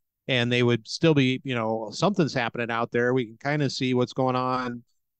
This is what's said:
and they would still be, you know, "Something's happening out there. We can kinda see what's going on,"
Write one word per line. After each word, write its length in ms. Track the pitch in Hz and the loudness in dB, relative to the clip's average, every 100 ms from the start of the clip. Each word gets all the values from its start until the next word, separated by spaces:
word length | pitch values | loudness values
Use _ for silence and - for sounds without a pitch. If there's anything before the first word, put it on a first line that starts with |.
| _ _ - | _ _ -2
and 240 | 127 120 | 0 2
they 120 | 123 | 2
would 240 | 120 117 - | 4 2 -2
still 260 | - 165 | 0 4
be, 260 | 147 127 131 | 4 2 0
you 120 | 135 120 | -4 -4
know, 340 | 110 113 107 | -2 -4 -6
"Something's 420 | - 170 196 135 | 0 0 2 0
happening 380 | 123 117 117 117 | 0 -4 -4 -4
out 200 | 117 120 | -2 -2
there. 220 | 120 120 | 0 0
We 120 | 131 110 | 0 -2
can 120 | 113 | -6
kinda 320 | 143 147 135 | -4 0 -2
see 240 | - 127 | -2 0
what's 200 | 123 123 | 0 0
going 220 | - 131 127 | 0 0 0
on," 480 | 127 127 123 120 - _ _ _ | -2 -4 -4 -10 -16 _ _ _